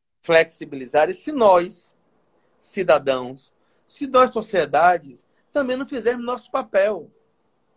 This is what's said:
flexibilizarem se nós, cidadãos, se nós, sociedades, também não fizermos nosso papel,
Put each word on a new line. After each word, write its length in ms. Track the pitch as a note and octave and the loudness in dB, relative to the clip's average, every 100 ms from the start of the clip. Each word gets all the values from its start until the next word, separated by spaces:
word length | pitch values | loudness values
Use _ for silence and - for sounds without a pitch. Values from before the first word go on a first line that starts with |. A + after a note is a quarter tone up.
| _ _ | _ _
flexibilizarem 920 | - E3 E3 - D3+ C#3 B2 D3 E3 | 2 2 2 -4 -16 -14 -2 0 0
se 180 | F#3 D4+ | -4 -8
nós, 640 | C#4+ G#3 F3+ F3+ - - _ _ _ _ _ _ _ | 0 4 4 0 -12 -20 _ _ _ _ _ _ _
cidadãos, 920 | - G3+ F3 D3 C3+ C3 B2+ C3+ - _ _ _ _ | -14 -6 2 2 2 -4 -6 -14 -20 _ _ _ _
se 200 | - C4+ | -14 -2
nós, 240 | B3+ B3+ | 2 2
sociedades, 920 | A3+ - F#3 D3 D3+ E3+ F3 C#3 A#2+ _ _ _ | 0 -4 -2 0 2 2 2 -4 -20 _ _ _
também 260 | D4 B3+ B3+ | -6 -4 -6
não 80 | C4+ | -8
fizermos 400 | C4+ A3 B3 A#3+ | -6 -4 -4 -8
nosso 260 | A#3+ - | -10 -8
papel, 600 | C4+ A3 G3 G#3 F#3 C3 _ _ _ _ _ _ | -8 -4 -2 0 -4 -12 _ _ _ _ _ _